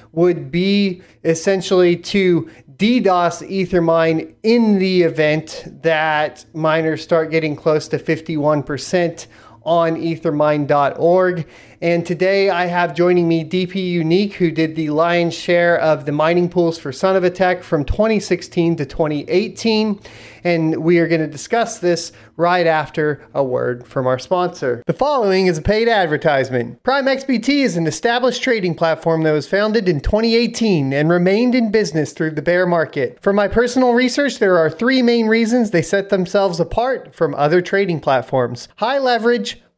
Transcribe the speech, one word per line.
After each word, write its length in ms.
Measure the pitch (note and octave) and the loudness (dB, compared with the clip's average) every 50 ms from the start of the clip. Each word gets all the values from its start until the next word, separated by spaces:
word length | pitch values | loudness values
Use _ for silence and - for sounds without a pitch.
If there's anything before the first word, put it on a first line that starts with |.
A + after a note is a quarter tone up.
| - - - | -20 -8 -2
would 360 | D#3+ E3+ F3+ E3+ D3+ C#3+ C3+ | 0 2 2 2 0 -4 -6
be 520 | C#3 F3 F#3 G3 G3+ G3+ G3+ G3 F3+ F3+ - - _ _ - | -4 -2 0 2 2 2 2 0 -2 -6 -12 -20 _ _ -2
essentially 720 | D#3+ E3 E3 - G3+ G3 F#3+ F3 - G3 F#3 F3+ F3 F3 E3+ | -2 -2 0 0 0 0 0 0 0 2 4 4 4 2 0
to 520 | - - - G3+ F#3+ F#3 F3 E3 - - - - - - - - | -2 -2 0 0 2 2 2 2 0 -4 -12 -20 -20 -20 -6 -2
D 240 | F#3+ A3 B3 B3+ | 0 2 2 2
dos 400 | F#3 G3 F#3 F3+ F3 E3+ E3+ - | 2 2 2 2 2 0 -2 -4
Ethermine 920 | - - F#3+ G3 F#3 F3+ F#3+ F3+ E3+ E3 E3 E3 E3 E3 D#3+ D#3+ - - - _ - | -8 -6 -4 -4 -2 0 0 0 2 2 2 2 2 2 0 -2 -4 -8 -12 _ 0
in 360 | A3 A#3 A#3+ A#3 G#3+ G#3 F#3+ | 2 2 4 4 4 2 2
the 220 | F#3 F#3+ F#3 F3+ | 2 2 2 2
event 640 | F3 D#3+ C#3+ D3 D#3 D3+ D3+ D#3 D3+ - - - - - - - | 2 2 2 0 0 2 0 0 -4 -8 -12 -16 -16 -16 -14 -4
that 640 | - E3 D#3+ D3+ D#3 D#3+ D3+ D3+ D#3 D3 - - - _ - | -2 0 0 2 0 0 0 0 -2 -4 -6 -10 -20 _ -8
miners 500 | D#3+ D#3 D#3 D#3 E3 D#3+ D#3+ D#3 D3+ - | -4 -2 0 0 0 0 -2 -4 -4 -2
start 280 | - F3 E3 D#3+ D#3 | 0 0 0 0 0
getting 260 | D3+ E3 D#3+ D#3 D3 C#3 | -2 -2 -2 -2 -4 -2
close 320 | - E3 D3+ D#3 D3+ - | 0 0 0 0 0 -4
to 100 | - D3 | -6 -4
fifty-one 640 | - - D#3+ D#3 D#3+ - D#3+ D3+ C#3+ D3+ D3+ D3 C3+ | -2 -2 -4 -4 -4 -4 -4 -2 0 0 0 0 -2
percent 640 | - D3 C3 - - - F3+ F3 E3 E3 - - - - - - - - - - | -4 -8 -8 -6 -2 -2 0 0 -2 -4 -8 -14 -20 -20 -20 -20 -20 -20 -10 -4
on 320 | D3+ E3 E3+ E3 E3 D#3+ | 0 2 2 2 2 0
ethermine 720 | D#3+ D#3+ E3 E3 D#3 - E3+ D3 D3 D3+ D3+ D3+ D3+ C#3+ | -2 -4 -6 -6 -4 -4 -2 0 0 0 2 0 0 0
dot 300 | C3+ D3 C#3+ C#3+ C3+ - - | 0 2 2 2 0 0 0
org. 500 | - E3+ F3 F#3 F#3 F#3 F3+ E3+ D3+ - - - - - - _ - | 2 2 4 4 2 2 0 -4 -6 -10 -14 -20 -20 -20 -12 _ -2
And 200 | E3+ E3+ E3+ E3+ | 0 0 0 -2
today 460 | - F3+ D3 F#3 F#3 G3 G3 G3 G3 | -4 -4 -2 0 0 2 2 2 2
I 160 | F3+ E3+ F3+ | 0 0 -2
have 300 | F3 F3 F3+ F3 E3+ D3+ | 0 0 0 -2 0 0
joining 320 | D#3 F3 F3 F3+ F3+ E3+ E3 | 0 2 2 4 2 2 2
me 160 | E3 E3 D#3+ | 0 0 -2
D 240 | D3+ F#3 F#3 F#3 F3 | -2 -4 -4 -4 -4
P 220 | F3+ F#3+ F#3 F3+ | -4 -4 -4 -2
Unique, 440 | F3 F3 D#3+ D#3+ E3 F#3 G#3 G3 - | -2 -2 0 2 2 2 0 0 -2
who 160 | - F#3 E3 | -2 -2 -2
did 260 | D3 D#3 D#3+ D3+ D#3 | 0 0 -2 -2 -2
the 140 | D#3+ D#3+ D3+ | -4 -4 -2
lion's 460 | D3+ D3 E3 E3+ F3 F3 E3+ E3+ D#3+ | 0 0 0 2 2 0 0 -2 -4
share 440 | - - - F3 F3 F3 F3 E3+ D#3 | -4 -2 0 0 2 2 2 2 2
of 260 | - D#3+ D#3 C#3+ C#3 | 2 2 0 0 -2
the 60 | D3 | -2
mining 380 | D3 D3 D#3 D#3+ F3 F3 F3 F3 | -2 0 0 2 2 2 0 0
pools 300 | - F#3 F3 E3 E3 - | 0 0 0 0 -2 -4
for 120 | - C#3+ | -8 -10
Son 240 | C3 - - F#3+ F#3+ | -6 -2 0 0 2
of 80 | F#3+ F3+ | 2 0
a 60 | F3+ | 0
Tech 320 | F3 - F#3+ F3+ F3+ F3+ | 0 0 0 0 0 -2
from 240 | F3+ - F3 D#3 C#3 | -4 -4 -4 -2 -2
twenty 340 | - - - G#3 A3+ A3 G3+ | -2 -2 0 0 0 0 0
sixteen 560 | - - F3+ F3+ - - - F3+ E3+ E3 E3+ D3 | -2 -2 -4 -4 -6 -4 -2 0 0 0 0 -2
to 100 | D3 C3+ | -4 -6
twenty 360 | - - E3 D3+ D3+ D3 - - | -4 -2 -2 -2 -2 -4 -4 -2
eighteen. 720 | - F#3 G#3+ A#3 - - - A3+ A3 G#3+ G#3+ A3 G3+ G3+ - - - - - - - - - | -2 0 -2 -2 -4 -4 -2 0 0 0 0 -2 -2 -6 -10 -16 -20 -20 -20 -20 -16 -6 -2
And 400 | F3 F3 E3 E3 D#3+ D#3+ - D#3 | -2 0 0 0 0 -2 0 0
we 140 | E3 F3 E3+ | 2 2 4
are 100 | E3 D#3+ | 2 2
gonna 200 | E3+ D#3+ D#3 D3 | 0 0 -2 -4
discuss 500 | C#3+ C#3 - - - A#3 A3+ A3+ A3+ - | -8 -10 -8 -4 -2 -2 -2 -2 -4 -4
this 340 | - F3 E3+ E3 - - - - - - _ | -2 -2 -2 -2 -4 -8 -16 -20 -20 -16 _
right 300 | - E3 E3+ F3+ F3+ F3 | -2 0 0 2 2 2
after 580 | E3 D#3+ D#3 D3 C3+ - - D#3 D3+ D3 - - - - | 2 2 0 -2 -4 -4 -2 -2 -2 -2 -4 -8 -8 -4
a 80 | C#3+ C#3 | -4 -2
word 420 | B2+ B2 B2 B2 B2 B2 A#2+ B2 | -2 -2 -2 -2 -2 -4 -6 -10
from 220 | - - C#3+ B2+ B2+ | -10 -6 -4 -2 -2
our 100 | B2+ B2 | -2 -2
sponsor. 640 | - - F#3 F3+ F3+ F3 E3+ - - C3 A#2+ A#2 - - | -2 -4 -2 -2 -2 -2 -4 -4 -4 -4 -4 -4 -4 -6
The 60 | E3 | -4
following 520 | - C4 D4 D4 C4+ A3+ G3 F#3+ F#3+ F#3+ | -2 0 0 0 0 0 2 2 2 2
is 140 | F3+ E3+ D#3 | 2 0 0
a 20 | |
paid 260 | - - G#3 G#3+ A#3 A#3 | 0 0 0 0 2 2
advertisement. 960 | A#3 G#3 F#3 D#3+ D3+ D3 - D#3+ D3 C3+ C3 A2+ B2+ B2 A#2 A#2 - - | 2 2 2 0 0 0 0 2 2 2 0 0 -2 -4 -4 -4 -8 -6
Prime 260 | - - C4 C#4 C4 C4+ | -4 -2 0 0 0 0
X 160 | C4 C4 C4+ | -2 -2 -2
B 160 | - C4 A3 | -2 -2 0
T 220 | - - C#4+ C#4+ C#4 | 0 0 0 2 0
is 140 | A3+ E3+ F3 | 0 0 -2
an 100 | E3 - | -2 -2
established 560 | - - - A#3 A#3 B3 B3 B3+ B3 - - | -2 -2 -2 -2 0 0 0 -2 -2 -2 -2
trading 320 | C4 A#3 A3 F#3 F3+ D#3+ | -2 -2 0 -2 -2 -2
platform 480 | - E3+ E3 D#3+ D#3 - E3+ D#3+ E3 D#3+ | 0 0 0 0 0 0 -2 0 0 2
that 80 | D#3 | 0
was 160 | D3+ D3+ C#3 - | 0 0 -2 -2
founded 420 | - G3 G#3 A3 G#3+ A#3 G3 F3+ | -2 0 0 0 0 0 0 0
in 120 | E3+ C#3+ | 0 0
twenty 340 | - - - G#3 A3+ A#3 A3+ | 0 0 0 0 2 2 2
eighteen 580 | A#3 A#3+ A3+ A#3 - A#3 A3 F#3+ D#3+ C#3 C3+ C3+ | 2 0 0 -2 0 0 2 2 2 0 0 0
and 160 | C#3+ D3+ D#3+ | 0 2 2
remained 460 | F3 F3 F3 F#3 G3 G#3+ B3 B3 A#3+ | 2 2 2 2 2 2 2 2 2
in 160 | C4 A#3 G#3+ | 2 2 2
business 420 | G3 A3 G#3 - D#3+ D#3+ D3 C#3 - | 0 0 0 0 -2 -2 -2 -2 -4
through 180 | - F3 D#3+ | -4 -4 -4
the 100 | D#3 D3+ C#3 | -4 -4 -2
bear 240 | E3+ F3 F3+ F#3 F3+ | 0 2 2 2 2
market. 520 | F3 E3+ D#3 - - D3 C3 A#2+ - - | 2 0 0 -2 -2 -4 -4 -4 -4 -4
From 140 | - G3 G3 | -2 0 2
my 120 | G#3 G3+ F#3+ | 2 2 2
personal 460 | G3+ A3 B3 A#3+ A#3+ B3+ B3+ B3 A#3+ | 2 2 2 2 2 2 2 4 4
research, 440 | A#3+ B3+ B3+ A#3+ C#4+ C#4+ C4+ C4+ - | 4 2 2 0 0 -2 -2 0 0
there 200 | G#3+ G3 F#3 E3+ | 2 4 4 4
are 120 | D#3+ D#3 | 4 2
three 320 | D#3 - A3+ B3 C4 C4 | 0 -2 0 0 2 2
main 260 | B3 A#3 A#3 A#3 A3+ G#3+ | 4 2 2 2 2 2
reasons 440 | A3 A3+ A#3 G#3+ A#3 B3+ A#3 G#3 | 2 2 2 2 2 0 0 2
they 100 | - E3+ | 0 0
set 280 | D#3 - - G3 G3 G3 | 0 0 0 -2 0 0
themselves 500 | G#3 F#3+ F#3 F3 - G3+ G3 G3 F3+ E3 | 0 0 0 0 0 0 0 0 0 -2
apart 540 | E3+ E3+ - A3+ A#3 C4 C4 G#3+ - - - | -4 -2 -2 -2 -2 -2 -2 -4 -8 -12 -6
from 200 | - E3+ D3+ C#3+ | -4 -2 -2 0
other 280 | - C#3+ D3 E3 F#3 | 0 0 2 2 2
trading 380 | F3+ - - G3 G3+ F#3+ E3+ C#3+ | 0 0 0 -2 0 0 -2 -2
platforms. 680 | - D3+ C3+ B2+ A#2 - - C3 B2 A#2 A#2+ A#2+ - - _ - | -2 0 0 0 0 -2 -2 -2 -2 -2 -4 -8 -14 -16 _ -4
High 220 | G#3 A#3 C4+ C#4+ | -4 -2 0 0
leverage, 600 | C4+ B3+ A#3+ A3+ G#3+ A#3+ A#3+ A#3+ - A#3+ - - _ _ _ | 0 0 0 0 2 0 0 0 -2 -6 -10 -14 _ _ _